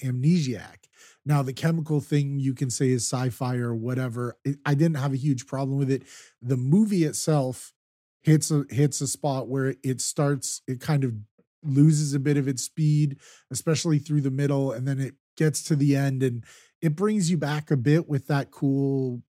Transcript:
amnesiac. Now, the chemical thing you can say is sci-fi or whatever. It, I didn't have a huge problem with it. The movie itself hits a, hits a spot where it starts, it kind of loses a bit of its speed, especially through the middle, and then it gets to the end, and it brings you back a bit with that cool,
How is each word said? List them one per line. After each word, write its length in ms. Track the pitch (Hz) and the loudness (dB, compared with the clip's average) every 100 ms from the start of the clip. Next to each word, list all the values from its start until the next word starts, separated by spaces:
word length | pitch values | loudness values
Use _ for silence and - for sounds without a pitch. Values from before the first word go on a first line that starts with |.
amnesiac. 800 | 131 127 139 180 139 104 95 - _ _ - _ - | -6 0 2 2 2 -4 -10 -20 _ _ -20 _ -2
Now, 160 | 147 | 0
the 120 | 135 | 0
chemical 460 | 123 160 165 151 151 | -2 -2 0 -2 -2
thing 380 | - 147 139 139 | 0 0 0 -2
you 140 | 135 | -2
can 160 | 131 135 | -2 -4
say 200 | - 131 | 0 0
is 140 | 127 | 0
sci-fi 520 | - 127 127 110 123 123 | 0 -2 -2 -4 -4 -2
or 160 | 120 117 | -4 -4
whatever. 640 | 117 127 127 117 120 - 139 | -4 -4 -4 -6 -8 -6 -6
It, 120 | 139 | -4
I 120 | 143 143 | 0 2
didn't 220 | 170 151 | 2 0
have 140 | 139 | -2
a 40 | 135 | -2
huge 300 | 147 127 - | -2 -2 -4
problem 300 | 131 135 139 | -6 -4 -2
with 100 | 135 | 0
it. 140 | 131 - - - _ | -2 -4 -20 -20 _
The 160 | 123 131 | -4 -2
movie 480 | 127 180 220 196 | 2 2 4 2
itself 680 | 156 120 - 151 131 123 - _ _ _ _ _ | 0 -2 0 0 0 -6 -14 _ _ _ _ _
hits 300 | - 156 151 | 4 4 4
a, 120 | 151 139 | -2 -2
hits 320 | 110 147 - | 0 0 0
a 60 | 139 | -6
spot 400 | - 147 135 117 | -4 -4 -4 -4
where 240 | 135 135 131 | -4 -4 -4
it 160 | 135 123 | -4 -4
starts, 600 | - - 143 143 - - - | -4 -2 0 0 -4 -10 -8
it 120 | 127 | -6
kind 240 | - 147 | -2 0
of 100 | 131 110 104 _ _ _ | 0 -4 -12 _ _ _
loses 500 | 156 135 151 151 147 | 0 6 6 6 2
a 60 | 143 | 0
bit 180 | 135 147 | 0 0
of 100 | 135 | 0
its 140 | 123 | -4
speed, 540 | - - 151 151 151 135 - - - | -6 0 2 4 2 -2 -16 -20 -12
especially 480 | 131 - 156 170 151 | -6 -2 0 2 0
through 240 | - 151 | 0 0
the 100 | 139 | 0
middle, 400 | 131 143 139 135 | 0 0 0 -2
and 160 | 117 135 | -2 -4
then 120 | 135 | -4
it 160 | 131 - _ - | -6 -10 _ 0
gets 280 | 156 147 | 0 0
to 120 | - 151 | 0 2
the 200 | 143 139 | 4 2
end, 260 | 139 135 | 2 0
and 220 | 131 120 - - _ _ | -2 -2 -10 -20 _ _
it 160 | 165 151 | -2 0
brings 340 | 208 214 165 | 0 2 2
you 60 | 175 | 0
back 340 | 143 151 151 | 0 -2 0
a 40 | 147 | 0
bit 300 | 117 156 - | 4 2 2
with 200 | 143 - | -4 -2
that 240 | 143 135 | -2 -4
cool, 720 | - 139 139 139 135 131 123 - | -4 -2 0 0 -2 -2 -6 -12